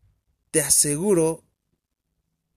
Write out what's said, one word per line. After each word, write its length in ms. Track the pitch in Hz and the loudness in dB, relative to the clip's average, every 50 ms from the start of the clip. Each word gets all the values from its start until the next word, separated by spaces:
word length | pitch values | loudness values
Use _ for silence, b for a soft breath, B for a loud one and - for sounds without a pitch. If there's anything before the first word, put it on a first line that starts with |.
| _ _ _ _ _ _ _ _ _ _ | _ _ _ _ _ _ _ _ _ _
Te 100 | - 156 | -6 -4
aseguro, 840 | 143 139 - - - 147 147 151 180 214 196 170 160 160 165 - _ _ _ _ _ _ _ _ _ _ _ _ _ _ _ _ _ _ _ _ _ _ _ | -2 0 0 0 0 0 -2 -2 0 2 2 2 2 0 -2 -6 _ _ _ _ _ _ _ _ _ _ _ _ _ _ _ _ _ _ _ _ _ _ _